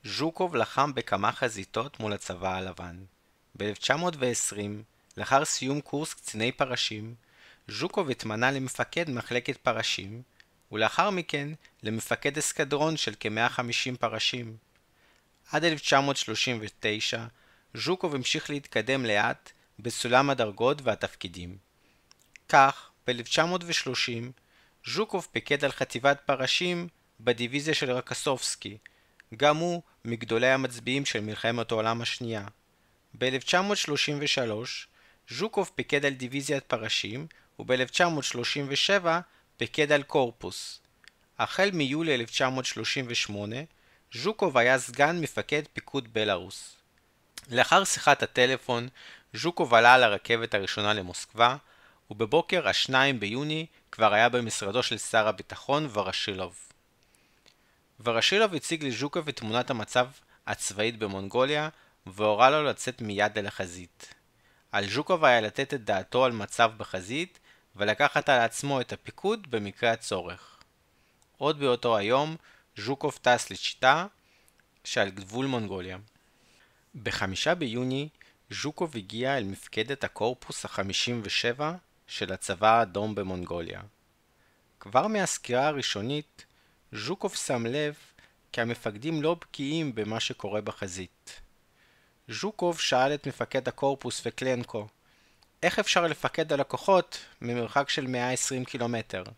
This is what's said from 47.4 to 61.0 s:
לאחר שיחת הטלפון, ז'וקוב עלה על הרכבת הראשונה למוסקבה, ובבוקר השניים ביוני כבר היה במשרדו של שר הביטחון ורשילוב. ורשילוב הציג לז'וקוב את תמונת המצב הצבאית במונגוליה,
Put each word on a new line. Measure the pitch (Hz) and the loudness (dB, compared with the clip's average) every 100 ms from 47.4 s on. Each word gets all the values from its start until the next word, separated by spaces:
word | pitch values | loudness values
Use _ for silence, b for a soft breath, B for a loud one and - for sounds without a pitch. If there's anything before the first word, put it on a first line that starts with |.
| - | -4
לאחר | 123 120 180 190 | 2 6 6 6
שיחת | - - 139 | 2 4 4
הטלפון, | 110 - 127 131 - 117 123 B B B B | 4 4 4 2 -2 -4 -4 B B B B
ז'וקוב | 113 151 175 147 | -4 -4 -2 8
עלה | 117 117 | 10 12
על | 127 | 12
הרכבת | 117 101 - 117 113 | 10 4 0 0 2
הראשונה | 104 95 - 104 | -2 -2 -2 0
למוסקבה, | 107 92 - - 107 120 143 b b b b _ | 0 -2 -10 -12 4 4 4 b b b b _
ובבוקר | 104 110 151 - 185 123 | -4 2 2 4 0 2
השניים | - - 131 139 127 | 0 2 4 4 2
ביוני | 101 120 151 156 160 b _ | -4 -4 -4 -4 -6 b _
כבר | - 110 | 4 6
היה | 104 120 | 8 6
במשרדו | 123 113 - 98 117 | 4 -2 -4 -2 -2
של | 120 107 | -2 -4
שר | - 113 107 | 0 2 2
הביטחון | 101 - - - 143 151 | 0 -10 -12 -2 -2 0
ורשילוב. | 104 95 - - 95 90 - - _ _ _ _ b b b b b b b b _ | -2 -2 -4 -4 -6 -8 -10 -20 _ _ _ _ b b b b b b b b _
ורשילוב | 110 113 107 202 220 | 0 2 4 4 2
הציג | 160 - 165 | 0 -4 -4
לז'וקוב | 143 110 143 175 151 | -4 -4 -4 -4 -6
את | - | -8
תמונת | 110 117 123 | -2 -2 0
המצב | 120 104 123 127 - b b - | -4 2 2 2 -2 b b -8
הצבאית | 107 - 95 110 | -6 -6 -2 -2
במונגוליה, | 113 | 0